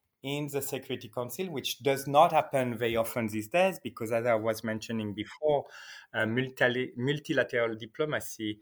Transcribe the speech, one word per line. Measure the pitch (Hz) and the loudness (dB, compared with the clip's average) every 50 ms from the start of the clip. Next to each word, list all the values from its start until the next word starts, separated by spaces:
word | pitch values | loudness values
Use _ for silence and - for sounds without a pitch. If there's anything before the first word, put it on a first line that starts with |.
| _ _ _ _ | _ _ _ _
in | - 135 143 147 147 143 | -6 -4 -4 -2 -4 -2
the | 139 139 | -4 -4
Security | - - 147 127 - - 127 117 - | -4 -4 -6 -6 -4 -6 -8 -8 -8
Council, | - - 127 123 123 - - 190 185 | -8 -6 -6 -6 -6 -6 -6 -6 -4
which | 156 127 - - - - | -4 -4 -4 -4 -6 0
does | 117 139 135 131 135 | 2 2 2 2 0
not | 143 139 147 165 170 160 | 4 8 8 8 8 8
happen | 151 147 - - 135 127 123 117 | 4 2 4 0 0 2 2 0
very | 107 120 117 117 | 0 0 2 2
often | 113 113 - - 127 113 | 2 2 2 0 -2 -2
these | 107 110 110 104 | 0 -2 -4 -4
days, | - - 175 185 190 175 - | 0 2 2 2 2 0 -4
because | - 113 - - 120 110 | -10 -12 -8 -6 -4 0
as | 120 117 117 | 0 0 4
I | 123 117 | 4 2
was | 110 107 113 110 107 - | 4 2 0 -2 0 -2
mentioning | 110 110 107 - - 117 113 107 104 98 | -4 -4 -4 -4 -6 -4 -4 -4 -4 -4
before, | 107 104 - - - 151 151 147 139 - - - - - - - - - _ - | -6 -8 -8 -8 -2 0 2 2 2 0 -4 -14 -20 -18 -18 -18 -20 -20 _ -2
uh, | 110 110 | -2 0
multili-, | 110 113 127 131 131 131 - 135 127 120 127 127 - - | 0 0 0 -2 -4 0 2 2 2 2 0 -4 -4 -4
multilateral | 127 123 139 147 147 - - 147 131 120 - - 120 117 113 113 | -4 -2 -2 -2 -2 -4 -2 0 0 0 0 0 0 0 0 -2
diplomacy | 110 117 110 - - 156 151 139 107 - - - - 110 107 104 104 | -6 -10 -14 -4 -4 -2 -2 -2 -4 -4 -8 -10 -6 -6 -6 -6 -6